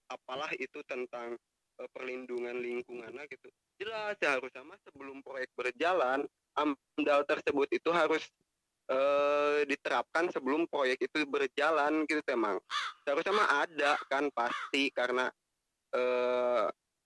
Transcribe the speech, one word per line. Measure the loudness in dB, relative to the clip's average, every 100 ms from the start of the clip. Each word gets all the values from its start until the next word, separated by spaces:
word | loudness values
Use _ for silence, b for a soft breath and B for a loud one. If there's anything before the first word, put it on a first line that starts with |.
| -16
apalah | -14 -10 -8 -6 -6
itu | -8 -10 -10
tentang, | -8 -8 -8 -10 -10 _ _ _ -16
eh, | -14
perlindungan | -12 -10 -10 -6 -6 -4 -6
lingkungannya | -6 -6 -8 -12 -12 -14 -14
gitu. | -18 -20 -20 _ -12
Jelas | -8 -6 -6 0
seharusnya | 0 0 -2 -12 -18
mah | -20 -20
sebelum | -16 -14 -14
proyek | -10 -8 -6
berjalan, | -4 -4 0 0 2 2 0 -2 _ _ -2
amdal | -2 -2 _ -4 2 2 2
tersebut | 0 0 0 0 0
itu | 2
harus, | 2 4 2 -2 _ _ _ _ _ -2
eh, | 2 2 4 4 4 4 2 2
diterapkan | 0 0 0 0 0 0
sebelum | 0 0 0 2
proyek | 2 2 2 0
itu | 0 0
berjalan | 0 0 0 2 4 4 2 0
gitu | -2 0
teh, | 0
Mang. | 0 -2 -4 B B B -2
Seharusnya | -2 2 2
mah | 4 2 0
ada | 0 2 2 0
kan | 0 0
pasti | 0 -2 -2 -2 0 0
karena, | 2 0 2 0 -4 _ _ _ _ _
eh, | 0 2 2 2 2 2 2 0 -2 _ _